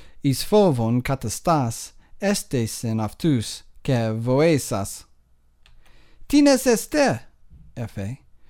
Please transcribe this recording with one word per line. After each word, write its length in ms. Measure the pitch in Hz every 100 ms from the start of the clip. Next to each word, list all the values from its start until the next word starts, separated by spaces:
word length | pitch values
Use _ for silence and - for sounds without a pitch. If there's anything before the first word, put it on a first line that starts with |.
| - -
is 220 | 139 127
fovon 580 | - 208 196 127 113 123
catestas 920 | - 139 113 - - 160 131 - - - - -
estes 640 | 196 202 - 131 113 -
in 160 | 117 110
aftus, 640 | 107 - 170 127 107 - - -
que 300 | - 123 113
voesas. 920 | 110 117 131 165 147 - 110 98 - - _ _ _ _ _ - - - - - - -
Tines 380 | 285 285 262 262
este, 540 | 220 - 302 262 120 - _ - - - -
efe, 420 | 117 - 98 131 _ -